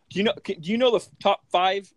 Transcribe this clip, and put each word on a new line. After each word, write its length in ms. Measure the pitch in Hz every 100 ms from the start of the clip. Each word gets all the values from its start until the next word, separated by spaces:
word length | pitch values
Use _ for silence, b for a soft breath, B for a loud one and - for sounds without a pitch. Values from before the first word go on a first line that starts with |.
| b
do 80 | 175
you 40 |
know, 100 | 208 - -
c-, 100 | 190
do 140 | 160
you 60 | 226
know 140 | 254
the 60 | 214
f-, 120 | - -
top 220 | 196 202 _
five 400 | 175 185 202 190